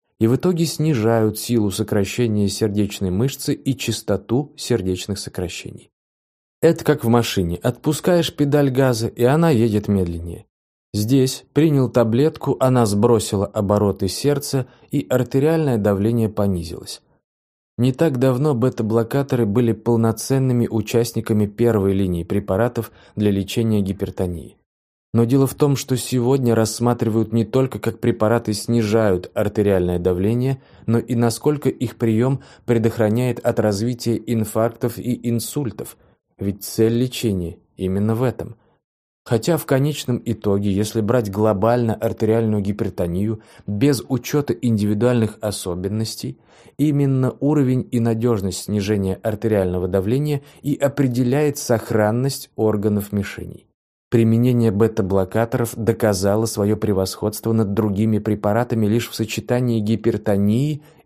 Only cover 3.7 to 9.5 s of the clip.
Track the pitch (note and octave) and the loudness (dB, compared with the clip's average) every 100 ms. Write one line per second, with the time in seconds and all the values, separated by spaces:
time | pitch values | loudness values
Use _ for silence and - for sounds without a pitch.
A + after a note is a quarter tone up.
3.7 | C3 - A2 - G2 - A#2+ D3 - - | -4 -4 -6 -2 -4 0 -4 -4 -10 -2
4.7 | A#2 F#2 F2+ - F#2+ - - F2+ - - | -2 0 -4 -4 -8 -8 -8 -8 -8 -14
5.7 | - - _ _ _ _ _ _ _ D#3+ | -16 -20 _ _ _ _ _ _ _ 2
6.7 | E3 - D3 A#2 A#2+ A2+ - E2+ F2 B2 | 2 0 0 4 2 2 -2 -2 -2 -4
7.7 | - - D3 - F3 D#3+ - C#3+ D3 C#3 | -2 -4 -2 0 2 0 -2 0 2 2
8.7 | B2+ C3 A#2 A2+ - A#2+ D3+ E3 | 2 2 2 -2 0 2 4 4